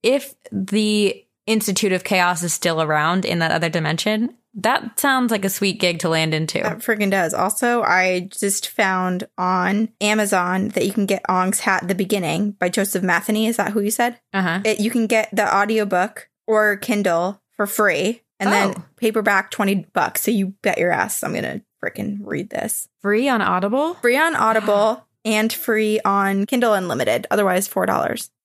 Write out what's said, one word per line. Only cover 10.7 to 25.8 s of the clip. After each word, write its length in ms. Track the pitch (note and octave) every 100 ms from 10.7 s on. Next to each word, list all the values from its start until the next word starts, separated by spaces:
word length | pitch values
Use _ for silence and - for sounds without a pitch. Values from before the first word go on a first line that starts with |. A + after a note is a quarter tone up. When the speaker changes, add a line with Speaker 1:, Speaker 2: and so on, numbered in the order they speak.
Speaker 2:
that 160 | - G3+
you 60 |
can 120 | G3 G3
get 160 | G3 -
Ong's 320 | F#3 F#3 -
Hat, 260 | - F#3 F3
The 80 |
Beginning 580 | F#3+ F#3+ G3+ E3 D#3+ G#3
by 160 | G3+ F3+
Joseph 320 | G#3 G3 F#3
Matheny. 420 | F#3 E3+ - G#3+ A3
Is 120 | A3+
that 140 | G3+
who 80 | G#3
you 100 | G3+
said? 280 | A3+ A#3+ A#3+ _
Speaker 1:
Uh-huh. 280 | G3 F3+ F3
Speaker 2:
It, 160 | A3 G#3+
you 100 | G#3+
can 160 | A#3 A3
get 220 | A3 G#3+
the 240 | G3+ G#3
audiobook 760 | G3+ G#3 A3 G3+ F3+ G#3 - - _ -
or 320 | G#3+ G#3+ G3+
Kindle 600 | - G#3 F#3 E3+ F3+ G3+ _
for 140 | - G3+
free 560 | - G#3 D3 F#3+ A#3 _ _
and 100 | G3
then 240 | G#3 F#3+ F#3+
Speaker 1:
Oh. 80 | - _
Speaker 2:
paperback, 540 | F3 A3 G#3 G3 G3
twenty 360 | - G3 G3 -
bucks. 300 | F#3 C#3+ -
So 80 | -
you 240 | A3 F#3+ G3
bet 160 | G#3 -
your 120 | F3
ass 320 | E3+ G#3 -
I'm 120 | -
gonna 260 | - - - _ _
freaking 360 | - - G#3 G3+
read 260 | G3+ F#3+ G3
this. 380 | - G#3+ - - _
Speaker 1:
Free 260 | G3 G#3+ C4+
on 140 | A#3
Audible? 520 | F#3+ F3+ G3+ B3+ D#4
Speaker 2:
Free 220 | F4 A#3+ C4
on 180 | E4
Audible 720 | D#4 A3 A3 G3+ G3+ G#3+ A#3 _
Speaker 1:
<gasps> 100 | _
Speaker 2:
and 280 | G#3+ G#3+ A3
free 480 | - - A3